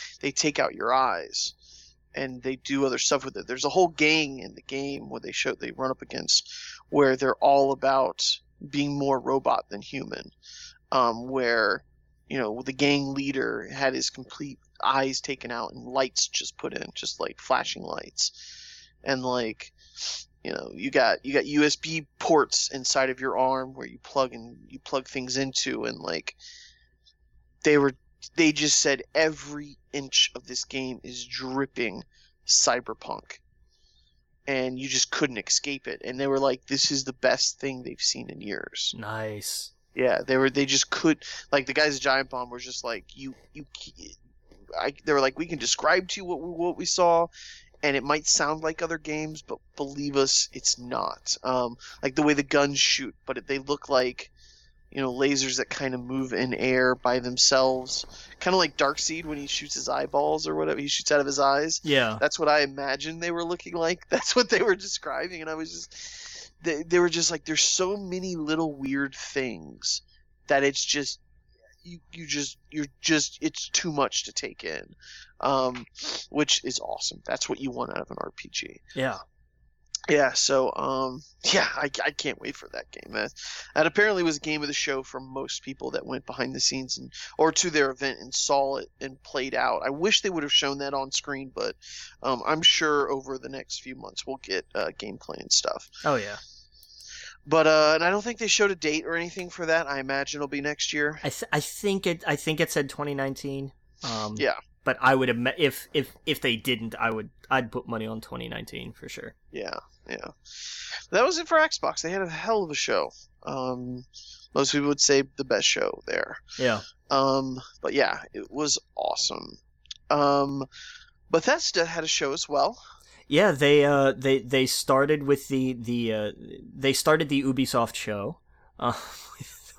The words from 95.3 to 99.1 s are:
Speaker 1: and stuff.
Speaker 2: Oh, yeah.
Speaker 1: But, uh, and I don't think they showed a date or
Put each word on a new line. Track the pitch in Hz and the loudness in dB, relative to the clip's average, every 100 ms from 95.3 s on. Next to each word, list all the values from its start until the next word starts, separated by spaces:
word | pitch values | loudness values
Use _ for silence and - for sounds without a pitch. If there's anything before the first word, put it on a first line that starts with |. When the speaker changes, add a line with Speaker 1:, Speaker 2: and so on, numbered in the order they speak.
| - | -10
Speaker 1:
and | - | 0
stuff. | - - - - - | 2 2 -4 -10 -6
Speaker 2:
Oh, | 151 127 | -2 0
yeah. | 104 101 - - - - - - - - - - - | -2 -10 -14 -20 -20 -20 -20 -20 -18 -16 -16 -12 2
Speaker 1:
But, | 160 156 | 6 8
uh, | 156 151 | 8 6
and | 160 | 6
I | 170 | 4
don't | 208 | 2
think | 226 226 | -2 -2
they | 220 | 2
showed | - 202 | 4 4
a | 185 | 2
date | 156 156 | -2 -2
or | 151 | -2